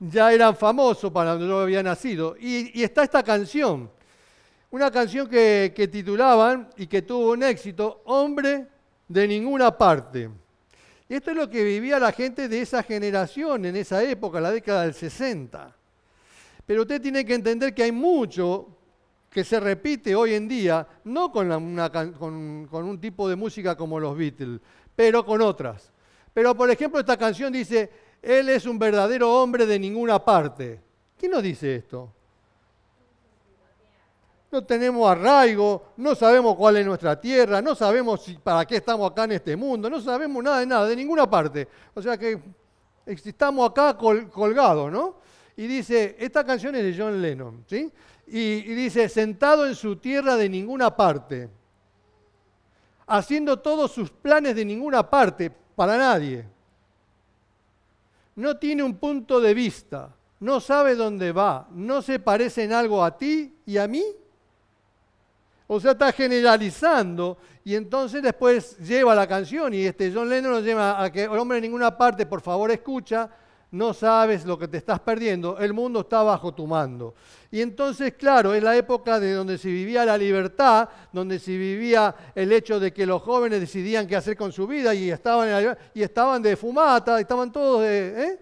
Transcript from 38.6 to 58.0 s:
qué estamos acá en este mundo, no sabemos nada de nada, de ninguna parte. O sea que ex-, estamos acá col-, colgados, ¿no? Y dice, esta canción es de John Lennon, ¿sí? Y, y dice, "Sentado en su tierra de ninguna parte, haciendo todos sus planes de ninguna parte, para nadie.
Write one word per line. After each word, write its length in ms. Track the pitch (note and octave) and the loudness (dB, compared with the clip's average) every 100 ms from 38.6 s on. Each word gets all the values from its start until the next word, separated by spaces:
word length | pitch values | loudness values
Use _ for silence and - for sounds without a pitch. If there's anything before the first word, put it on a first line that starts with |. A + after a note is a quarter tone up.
| E3 | 0
qué 100 | A3+ | -2
estamos 340 | - A3+ G3 | -2 -2 -2
acá 140 | G#3 | -2
en 80 | A3 | -2
este 240 | G3+ - D#3 | -4 -4 -6
mundo, 340 | C#4 A#3+ G#3+ | -4 -4 -4
no 120 | D4+ | -6
sabemos 420 | A#3 B3 D4+ C4+ | -4 -4 -4 -4
nada 160 | B3+ C4+ | -2 0
de 60 | B3+ | 0
nada, 220 | B3 G#3 | 0 0
de 80 | A#3+ | -2
ninguna 320 | C#4 D#4+ B3 | -2 2 4
parte. 400 | G3 D3+ C#3+ C3 _ _ | 2 0 -4 -10 _ _
O 80 | - | -10
sea 160 | G3+ A3+ | -6 -4
que 200 | A3+ G#3+ E3+ F#3 _ _ _ _ - | -4 -6 -10 -20 _ _ _ _ -14
ex-, 220 | F#3+ G#3 | -14 -14
estamos 420 | - C#4+ C#4 A#3+ | -2 0 2 2
acá 280 | C#4 D4 - | 4 2 4
col-, 320 | A3+ G#3+ G#3+ | 2 2 0
colgados, 640 | F#3 G#3 A#3+ B3+ D3+ C#3+ | -2 0 4 4 4 0
¿no? 300 | F#3+ F4+ F4 _ _ _ - | -4 -6 -8 _ _ _ -12
Y 120 | A3+ | -6
dice, 500 | C4 G#3 A#3 G#3 - | -6 0 0 0 -4
esta 260 | B3+ D4+ C4 | -4 -2 -2
canción 300 | B3 A#3+ C4+ | -2 -4 -4
es 80 | |
de 180 | G3 F3 | -4 -4
John 200 | G#3+ G3 | -4 -4
Lennon, 420 | E3+ C3+ B2 A#2 A#2+ | -4 -6 -10 -18 -10
¿sí? 240 | G#3 D#4 - _ _ - | -8 -8 -12 _ _ -10
Y, 120 | A3 | -4
y 340 | A3 G#3+ G#3 | -2 -4 -6
dice, 340 | A3+ B3+ A3 G#3+ | -6 -2 0 0
"Sentado 580 | A3 G#3+ F#3+ C#4+ D4+ C#4 | 0 -2 0 4 4 2
en 80 | |
su 220 | B3 G#3+ F#3+ | -4 -8 -8
tierra 380 | B3+ C#4 C4+ A#3+ | -4 -2 0 2
de 140 | G3+ | 0
ninguna 460 | F#3+ G#3 C4 A#3+ - | -2 -6 -2 0 2
parte, 540 | F#3+ C#3+ - C3 A#2+ - _ _ _ _ _ _ _ _ _ _ _ _ _ _ - | 2 0 -6 -12 -12 -20 _ _ _ _ _ _ _ _ _ _ _ _ _ _ -2
haciendo 520 | G#3 - D4 D4 C4+ | -2 0 -2 0 -2
todos 320 | D4+ D#4 C#4+ | 0 0 -2
sus 180 | - F3+ | -4 -10
planes 420 | - C#4+ D4+ C#4+ A3+ | -6 2 2 2 -2
de 100 | G#3+ | -4
ninguna 440 | G#3+ D4 C4 - | -6 -2 0 2
parte, 420 | C#4 G#3+ F#3 E3+ - _ | 4 4 0 -8 -10 _
para 240 | - F#3 A3+ | -2 0 2
nadie. 480 | C4 G3+ D3 B2+ A2 _ _ _ _ _ _ _ _ _ _ _ _ _ _ _ | 2 2 -2 -8 -14 _ _ _ _ _ _ _ _ _ _ _ _ _ _ _